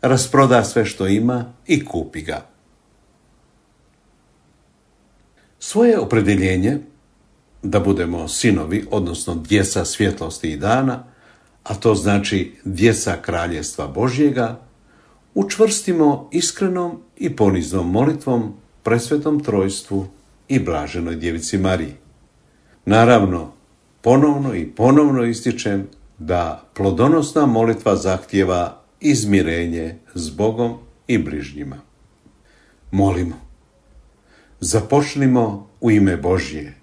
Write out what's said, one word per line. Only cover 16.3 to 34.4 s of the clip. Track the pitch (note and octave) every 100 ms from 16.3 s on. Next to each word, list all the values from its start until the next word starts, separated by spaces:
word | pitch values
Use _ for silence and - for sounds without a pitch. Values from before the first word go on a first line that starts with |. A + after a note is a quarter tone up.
iskrenom | E3+ - - G3 F3+ F3 E3+ - _
i | D#3+ -
poniznom | G#2 F#2 E2 F#2+ F2
molitvom | G2+ C3+ - - A#2+ G#2+ - _ _
Presvetom | - A#2 - D3 D3+ D3
Trojstvu | D3 G#2 F#2+ G2 - G2 F#2+ - _ _ _
i | C3+
Blaženoj | D#2 D#2+ D2+ F2 E2+ E2
Djevici | E2+ E2+ - G2
Mariji. | F#2+ F#2 D#2+ - _ _ _ _ _ _ _ _
Naravno, | - A2 A#2 A#2+ F#2+ F2 D#2 - _ _ _ _
ponovno | A2+ C3+ D3 C#3+ C3+
i | G#2 E2
ponovno | - A#2+ C#3+ D3 C3
ističem | A#2 A2+ B2+ A#2+ G#2+ G2 G2 - - _
da | D#2 F2 E2 - -
plodonosna | - F#2+ E2+ C3+ D#3+ D3 D#3 C#3+
molitva | A2+ A2+ A2 A2 F#2+
zahtijeva | G2 F#2 - G2 F#2 F2+ E2+ - _ _
izmirenje | D3+ C3 G#2+ G2 D#2+ E2 E2+ E2+ D#2+ - _
s | F2+ D#2+
Bogom | C#2+ G#2+ A2 A#2+ A#2+ - _ -
i | A#2
bližnjima. | D2 D2 C#2+ C#2+ C#2+ C2+ - _ _ _ _ _ _ _ _ _ -
Molimo. | F#2+ G2 F2+ F2 D#2+ - - _ _ _ - _ _ _ _